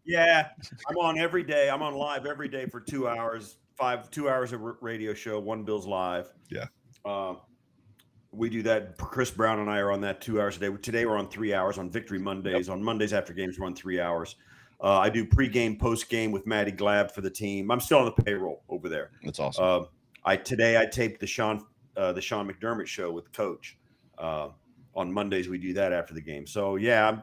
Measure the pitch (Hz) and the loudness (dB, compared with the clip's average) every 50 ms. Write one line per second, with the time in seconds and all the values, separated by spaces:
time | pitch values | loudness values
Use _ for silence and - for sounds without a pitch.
0 | _ 165 175 170 165 170 165 156 151 - - - - - 127 - - 147 160 175 | _ 0 4 6 8 8 8 6 4 2 -6 -16 -18 -18 -18 -12 -10 -4 -2 0
1 | 170 165 160 160 165 165 180 180 156 143 147 147 139 139 135 147 156 147 139 139 | 2 2 2 2 0 2 0 0 0 2 4 4 4 4 2 0 -2 -4 -2 -2
2 | 147 147 143 135 127 147 147 139 147 139 135 131 127 - 120 117 - - 143 135 | -4 -4 -4 -4 -4 -6 -6 -6 -6 -6 -6 -6 -6 -8 -8 -10 -10 -8 -4 -2
3 | 127 120 117 117 117 113 113 113 104 104 - _ _ _ _ - 127 123 123 120 | -2 -2 -2 -2 -2 -4 -4 -6 -10 -16 -20 _ _ _ _ -2 0 0 0 -2
4 | 123 - - 151 143 135 131 127 127 117 123 110 110 117 113 - 123 113 113 110 | -6 -8 -6 -2 0 2 2 2 0 -2 -4 -6 -8 -10 -10 -8 -8 -8 -6 -4
5 | 110 107 104 - - 113 107 107 98 107 113 110 104 107 107 101 90 101 98 92 | -4 -4 -4 -6 -6 -6 -4 -4 -4 -4 -6 -4 -2 -2 -4 -2 -2 -2 -2 0
6 | 92 90 90 87 87 - - _ _ - - - - - - _ _ _ - _ | 0 0 -2 -4 -4 -8 -14 _ _ -12 -10 -8 -8 -10 -12 _ _ _ -20 _
7 | - 202 202 196 196 185 - - - _ _ _ _ _ _ _ _ - _ _ | -8 -6 -4 -4 -4 -6 -8 -10 -16 _ _ _ _ _ _ _ _ -20 _ _
8 | _ _ _ _ _ _ 101 107 117 117 113 113 104 113 110 107 98 - - - | _ _ _ _ _ _ -4 -2 -2 -2 0 0 2 2 2 2 0 -4 -10 -12
9 | - - - 131 123 - - 104 110 110 110 107 104 104 104 101 101 101 98 98 | -10 -4 -2 -2 -2 0 2 2 2 2 4 2 0 0 0 2 2 2 2 0
10 | 101 98 95 - - 117 110 104 101 101 90 85 101 98 98 101 - 120 110 117 | 0 -2 -4 -4 -4 -2 0 2 2 0 0 -2 -4 -4 -4 -4 -6 -2 0 2
11 | 117 113 107 104 98 90 - 110 113 104 98 95 92 98 98 95 90 85 82 113 | 2 2 2 0 -2 -4 -6 -4 -2 0 2 2 2 0 0 -2 -6 -6 -6 -6
12 | 104 - 98 92 98 98 95 95 95 98 92 92 90 92 92 95 107 117 113 107 | -6 -4 -4 -4 -2 -4 -4 -4 -2 0 0 0 0 -2 -4 -2 -2 -2 0 0
13 | 107 104 107 98 87 - 85 98 92 92 90 92 95 92 90 - - 95 90 87 | 0 0 0 0 -2 -2 -6 -6 -6 -4 -4 -6 -6 -6 -8 -8 -6 -4 -2 0
14 | 87 87 85 82 82 - - - _ - - - - _ _ - - 98 98 95 | 0 0 0 -2 -4 -6 -12 -18 _ -20 -20 -20 -20 _ _ 0 2 4 6 6
15 | 98 110 107 117 107 - - 139 135 113 107 123 117 110 107 - 123 117 113 117 | 6 4 4 0 2 4 4 4 4 4 2 2 2 2 0 0 0 0 0 0
16 | - - 117 113 110 107 101 98 - 110 110 104 101 101 95 95 101 104 104 104 | -2 -2 -2 0 0 0 -2 -2 -2 0 2 2 2 0 0 0 2 4 4 4
17 | 101 - - 104 95 92 - - 107 101 101 98 95 107 123 123 - - 160 139 | 4 2 -2 -4 -6 -6 -4 -4 -4 -4 -2 -2 0 0 0 0 2 4 4 4
18 | 123 113 - - - 104 101 92 92 82 73 - _ - 87 85 87 82 80 73 | 4 4 4 2 2 2 0 -2 -2 -4 -6 -8 _ -8 -8 -6 -6 -4 -4 -6
19 | 71 - - _ - 73 - 78 71 67 - 92 92 92 90 87 85 - - _ | -6 -8 -12 _ -12 -10 -6 -4 -4 -2 2 2 4 4 4 4 2 -4 -10 _
20 | _ _ _ _ - 95 98 - - - 127 110 113 117 113 113 113 110 - 127 | _ _ _ _ 0 2 2 2 0 -2 2 4 4 6 6 6 4 4 2 0
21 | 113 107 - - - - - 123 110 107 110 104 - - _ _ _ _ _ 98 | 0 -2 -2 -4 -8 -6 -2 0 0 0 0 -2 -6 -12 _ _ _ _ _ 0
22 | 95 90 87 196 - - 113 104 101 98 92 87 110 117 117 107 87 - - 104 | 0 0 0 -2 -4 -4 -4 -4 -4 -6 -6 -6 -4 -4 -4 -4 -6 -6 -6 -6
23 | 90 85 85 85 - _ - - 104 92 - - - - - _ _ _ _ _ | -4 -4 -6 -6 -10 _ -6 -4 -4 -4 -4 -8 -12 -18 -20 _ _ _ _ _
24 | _ _ _ - 82 80 78 76 76 71 - _ _ _ _ _ - _ - 95 | _ _ _ -8 -6 -4 -4 -4 -6 -8 -12 _ _ _ _ _ -20 _ -6 -6
25 | 92 90 95 104 104 101 98 92 90 90 92 90 92 92 90 101 98 92 90 87 | -4 -2 -2 -2 -2 0 0 -2 -2 -2 -6 -6 -6 -4 0 0 0 2 2 0
26 | 82 - 80 82 73 80 73 71 71 - - 104 98 98 98 95 110 120 117 110 | -2 -4 -10 -12 -10 -10 -10 -10 -10 -6 -4 -2 -2 0 0 0 2 4 6 6
27 | 107 110 110 107 | 6 4 4 0